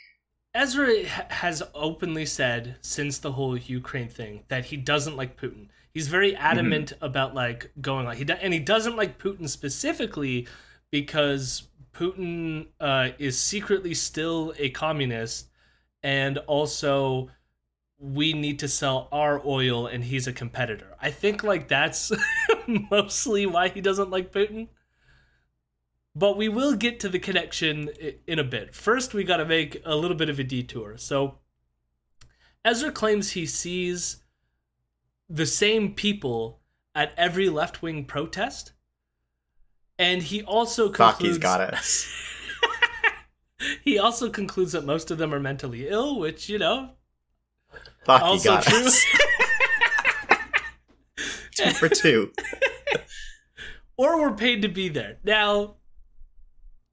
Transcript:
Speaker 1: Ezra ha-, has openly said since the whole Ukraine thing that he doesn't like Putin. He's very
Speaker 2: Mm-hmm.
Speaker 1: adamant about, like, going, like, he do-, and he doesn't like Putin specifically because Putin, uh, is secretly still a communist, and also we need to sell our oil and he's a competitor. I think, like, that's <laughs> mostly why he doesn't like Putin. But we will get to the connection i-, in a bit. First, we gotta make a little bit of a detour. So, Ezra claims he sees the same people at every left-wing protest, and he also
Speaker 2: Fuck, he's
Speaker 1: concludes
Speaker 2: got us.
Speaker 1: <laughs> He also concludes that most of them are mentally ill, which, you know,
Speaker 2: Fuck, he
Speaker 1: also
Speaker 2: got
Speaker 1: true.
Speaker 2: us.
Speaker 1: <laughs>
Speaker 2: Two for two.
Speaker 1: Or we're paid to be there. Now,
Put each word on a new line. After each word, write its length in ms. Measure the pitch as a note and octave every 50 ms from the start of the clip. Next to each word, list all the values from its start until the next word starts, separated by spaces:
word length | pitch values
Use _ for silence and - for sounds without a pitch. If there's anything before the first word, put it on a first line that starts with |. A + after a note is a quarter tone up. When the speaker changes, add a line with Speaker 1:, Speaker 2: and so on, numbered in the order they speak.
| - - _ _ _ _ _ _ _ _ _
Speaker 1:
Ezra 500 | A3+ C4+ C4 B3 C#4 C#4+ B3+ A3+ G#3 F#3
ha-, 200 | D#3+ C#3+ - - -
has 320 | - - - F3 E3 D3 F3 - -
openly 520 | - D3 D#3 E3 - - E3+ D#3+ D#3+ D#3
said 500 | C#3+ - - C#3 B2 A#2+ A#2+ A#2 B2 B2 -
since 380 | - - - - C#3+ D3 C3+ -
the 140 | - D3+ B2+
whole 240 | C3 C#3 C3 B2+
Ukraine 520 | B2 A#2+ - B2+ B2 B2 - - C3+ A#2+ A2+
thing 360 | - - A#2 G#2+ G#2 G#2 - _
that 180 | C3+ C3 B2+
he 100 | - D#3
doesn't 400 | C#3+ B2+ C#3+ D3 D3+ C3+ D#3+ D3+
like 200 | C3 C3+ B2 - -
Putin. 280 | - B2 - G#2+ G#2 - _ _ _ _ _
He's 160 | D#3 D#3+ C#3
very 240 | E3 F#3 G3+ G3+ G3
Speaker 2:
Mm-hmm. 100 | - G3
Speaker 1:
adamant 480 | G#3 A3+ F3 E3 - - D3+ D3+ - - -
about, 340 | D#3+ C#3+ B2+ C#3 C3+ C3 A#2+
like, 380 | C3+ B2 A#2+ A#2 A#2+ - - - D3
going, 260 | C3 C#3 C3+ C3+ B2+
like, 120 | A#2+ A#2 A2+
he 60 | C#3
do-, 80 | D3 E3+
and 180 | F3 F#3 F#3+ F3
he 80 | D#3+
doesn't 360 | C#3 F3+ G#3 A3+ G#3+ A#3 A#3
like 220 | A3 G#3+ E3+ - -
Putin 300 | - F#3+ G3 F#3+ E3+ C#3
specifically 1000 | - - - C#3+ C3+ - - C#4+ E4 - C4 G#3 - - D3 C3+ B2+ B2 A#2+ - - - - - - _ _ _
because 800 | - D3 C#3+ C#3+ - D#3 D3 C#3+ C#3 C#3 C3 B2+ - - - - _ _ - _ _
Putin, 720 | - E3+ F3+ F#3 F#3 F#3 E3+ E3+ E3+ E3 D#3+ D#3+ D#3 D#3+ - _ _
uh, 300 | D#3 C#3+ C3+ C3+ B2+ B2+ B2+ -
is 200 | D3 C#3 B2 -
secretly 560 | - - F#3+ G#3 G3+ - G3+ F#3+ F#3+ F3 E3
still 580 | - - - - D#3 D#3 E3 E3 E3 D#3+ D#3+ D#3+ -
a 120 | D3 C3
communist, 760 | B2 - D#3+ D#3 D#3+ D3 C3+ B2 A#2 A2+ A2+ A#2 - - - - _ _ _ _ _ _ _ _ _ _ -
and 360 | C#3 C#3 C#3 C3+ C#3 C#3 C#3+
also 920 | - - D3+ C#3+ D3+ D3 - - - D3 C#3 C#3 C#3 C3+ C3 C3 B2+ B2+ - _ _ _ _ _ _ _ _ _ _ _ _ _
we 340 | C#3+ C#3 C3+ C#3+ D3+ D#3+ D#3
need 260 | D3+ D3 D3 C#3+ C3+
to 100 | D3+ C3+
sell 400 | - - D3+ C#3 C3 C3 C3 - -
our 280 | D3 D3+ D3 D3 C#3+ C#3
oil 400 | C#3+ C#3 C3 C3 B2+ A#2+ A#2 A#2+
and 180 | A2 A2+ B2 A#2+
he's 220 | A#2+ C3+ C3 B2
a 60 | B2+ B2
competitor. 600 | - B2 A#2 - - B2 A2+ G#2+ G2+ - - - -
I 100 | - C#3+
think, 320 | C#3+ - - G3+ G#3 G#3 -
like, 240 | G#3+ G3 F3 C#3 -
that's 440 | C#3+ C3+ D3 E3 - - - - G#3+ - G#5 A5+ A5 A5+ A5+
<laughs> 220 | - A4+ A4 - - A#3 G3+ G#3 -
mostly 560 | G3+ G#3 G3 G3+ - - - C4+ G#3+ G3+ G3+
why 220 | F#3+ E3 E3+ F3+ F#3
he 120 | F3+ G3+
doesn't 300 | F3+ G3 F#3+ G3 G3+ F#3
like 220 | F#3 F#3 F#3 F#3 -
Putin. 360 | G3+ G3+ G#3 G#3 A3 A3+ A3+ - _ _ _ _ _ _ _ _ _ _ _ _ _ _ _ _ _ _ _ _ _ _ _ _ _ _ _ _
But 200 | D3 G3 G3+ G3
we 120 | G3+ G#3+ A3
will 260 | G#3 A#3 C4 D4 C4+
get 240 | G3+ A3+ A#3+ A#3 A#3
to 80 | - G3+
the 100 | F3+ F3+
connection 720 | - - F#3 F3 E3+ - - - E3+ D#3+ D3+ D3+ D3+ D3 D3 - D#3+
i-, 140 | D3 C3+ - _
in 120 | - E3 D#3
a 60 | C#3+
bit. 300 | B2+ B2 A2+ G2 - -
First, 400 | - - G3+ A3+ C4 B3 - -
we 100 | G#3 F#3+
gotta 200 | E3+ F3+ E3 D#3
make 360 | D#3+ D#3+ E3 D#3 - - - -
a 100 | E3 D#3
little 200 | D3+ D#3+ F3+ F3+
bit 120 | D#3 D#3+ D#3
of 100 | C#3+ C3+
a 60 | C3+
detour. 520 | B2+ C3 B2 A#2+ B2 - B2 A2 G#2 G#2+
So, 420 | A#2+ - - D3 C#3 C#3 C3+ - - _ _ _ _ _ _ _ _ _ _ _ _ _ _ _ _ - - _ _ _ _ _ _ _
Ezra 260 | A3 A#3 A3+ C#4+ D4+ -
claims 380 | - A3 G#3+ G#3+ G#3 G3 -
he 160 | - F#3+ E3
sees 760 | D3 - - - F3 F3+ F3+ F3+ F3+ F3+ F3 E3+ - - - _ _ _ _ _ _ _ _ _ _ _ _ _ _ _ _ _ _ _ _ _ _
the 180 | E3 D3+ D#3+
same 480 | D3+ - - G#3 G#3 A3 A3+ G#3 G3 G3+
people 640 | - - G#3 G3+ G3+ - C3 A#2+ A2+ A2+ A2+ A#2 - _ _ _ _ _ _ _
at 180 | D3+ D3 D3+ -
every 320 | - E3+ F3+ E3 F#3 G3 F#3
left-wing 560 | D#3+ D3 E3 E3+ - - - E3 D#3+ D3+ C3+
protest, 680 | - - D3 C#3+ D#3+ - F#3 G#3 C4+ C#4+ - - - _ _ _ _ _ _ _ _ _ _ _ _ _ _ _ _ _ _ - _ _ _ _ _ _ -
and 240 | F3+ F3 F3+ F#3 E3+
he 200 | D3 G3 G#3 G#3
also 500 | - G3 A3+ A#3 A3+ - - A3+ G3+ G3+
Speaker 2:
Fuck, 280 | - A#2 A2+ - -
he's 160 | - F2 -
Speaker 1:
concludes 20 | E3
Speaker 2:
got 220 | D#2+ F#2 F#2 F#2
us. 480 | F#2+ F#2 - - - - - - - - -
Speaker 1:
<laughs> 60 | - - - - - - - - - - - - - B4 A#4 A#4 A4+ A4 A4 - - - _ _ _ _ _ _ _ - C#4 C#4+ - -
He 160 | C#4+ A3+ G3+
also 300 | F#3+ A#3 A3+ - B3+ A3
concludes 440 | - - G3+ F3+ - F#3+ F#3 E3+ D#3+
that 120 | E3+ C#3+
most 260 | C#3 D3 E3 D#3+ -
of 60 | F3
them 160 | D#3 E3 D#3 D3
are 80 | C#3+
mentally 480 | C#3 C3+ C#3 C3+ - C3 A#2 A#2 C3+ D3
ill, 300 | G3 G#3+ B3 D4 C#4+ A#3+
which, 320 | E3 E3 D#3+ - - -
you 80 | G#3 G#3
know, 320 | F3 D#3+ G#3+ C4 C4+ C4 - _ _ _ _ _ _ _ _ _ _ _ _ _ _ _ - - - - - _ -
Speaker 2:
Fuck, 160 | - C3 B2+
he 60 | - E3+
Speaker 1:
also 200 | F#3+ F#3 - - G#3+
Speaker 2:
got 80 | G3+ -
Speaker 1:
true. 200 | - G#3+ A#3 B3
Speaker 2:
us. 180 | B3+ - - -
Speaker 1:
<laughs> 40 | C6+ C6+ A#5 - - - A5 - B5 A5+ G#5+ C5 B4+ - - - - - - - - - - - - - - - - - - - - - _ _ _ _ _ _ _ _ - - - - - - - -
Speaker 2:
Two 140 | G4+ G4+ -
for 180 | - - - D#3+
two. 440 | G#4 - - E3 C3 A2+ G2 - - - - - - - C5 B4+ - - - D5 - - - - - - - - - - _ _ _ - - - - - - _ -
Speaker 1:
Or 240 | - B3+ D4 E4+ D#4+
we're 140 | D4+ C#4+ G#3
paid 280 | G#3 A3 B3+ A#3+ G#3+ G3+
to 60 | G#3
be 200 | E3 F#3+ F#3+ F3+
there. 300 | D3+ C3+ A2 G2+ A2+ - -
Now, 520 | G3+ G#3+ G#3+ G#3 G#3 G#3 G#3 G#3 G#3 G#3 - _ - - - - - _ - - - - - - - _ - - - - - _ _